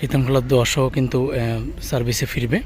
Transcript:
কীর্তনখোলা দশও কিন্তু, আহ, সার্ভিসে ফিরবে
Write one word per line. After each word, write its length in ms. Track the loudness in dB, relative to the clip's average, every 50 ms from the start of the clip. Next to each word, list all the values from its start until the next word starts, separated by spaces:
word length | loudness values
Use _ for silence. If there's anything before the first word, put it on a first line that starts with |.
কীর্তনখোলা 400 | -4 -2 0 0 2 2 2 2
দশও 480 | 2 4 4 4 4 2 2 2 0 2
কিন্তু, 440 | 2 0 0 2 2 0 0 0
আহ, 500 | 0 -2 0 -2 -2 -2 -4 -6 -8 -10
সার্ভিসে 440 | -6 -4 -2 -2 0 0 -2 -2 -2
ফিরবে 340 | -4 -2 -2 -2 0 0 -2 -2